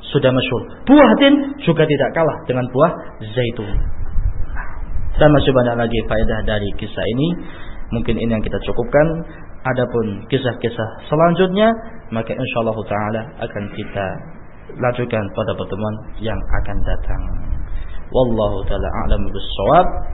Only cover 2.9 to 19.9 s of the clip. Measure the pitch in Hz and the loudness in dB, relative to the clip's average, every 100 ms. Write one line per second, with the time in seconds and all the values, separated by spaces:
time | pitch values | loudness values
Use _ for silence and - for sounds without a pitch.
2.9 | - - - 110 107 120 110 101 101 - | 2 -10 -12 -8 -2 -2 -4 -2 0 0
3.9 | - - - - - - - - - - | 0 2 2 2 0 0 -2 -4 -6 -4
4.9 | - - - 151 147 135 131 120 117 117 | -2 0 4 6 6 4 4 2 0 0
5.9 | 110 101 110 110 110 107 107 101 - 104 | 0 0 2 2 2 0 0 -2 -4 -6
6.9 | - 90 117 156 175 - - - - - | -4 -2 0 0 -2 -6 -12 -10 -8 -4
7.9 | 117 117 113 117 110 107 101 - 120 117 | -4 0 0 0 -2 -2 -4 -2 -2 2
8.9 | 147 160 165 165 - - - 131 123 123 | 2 2 0 -8 -14 -16 -8 -4 -2 -2
9.9 | 120 107 98 98 135 127 110 117 - 107 | -2 -4 -6 -4 -2 -2 -2 -6 -4 -8
10.9 | - - 151 170 170 185 185 214 226 - | -8 -4 2 2 4 2 4 2 2 -6
11.9 | - - 113 113 - 127 120 113 110 95 | -14 -8 -6 -4 -4 -4 -2 -2 -2 -4
12.9 | 104 107 110 110 - 113 - 101 - 104 | -2 -2 -4 -8 -10 -8 -6 -8 -8 -8
13.9 | 101 95 - - - - - - - 123 | -6 -4 -6 -12 -16 -16 -18 -16 -4 -2
14.9 | 123 120 113 98 104 107 95 - 98 107 | -2 -2 -2 -4 -4 -4 -4 -6 -4 -4
15.9 | 107 - - 107 101 - - - 101 - | -6 -8 -6 -4 -4 0 2 2 2 4
16.9 | - - - - - - - - - - | 2 2 0 0 -2 -2 -2 -2 -4 -2
17.9 | - - 120 127 110 104 101 98 98 95 | -4 -2 2 2 2 0 0 -2 0 0
18.9 | 87 - 107 98 - - - 98 156 180 | 0 2 4 2 0 -4 0 4 6 4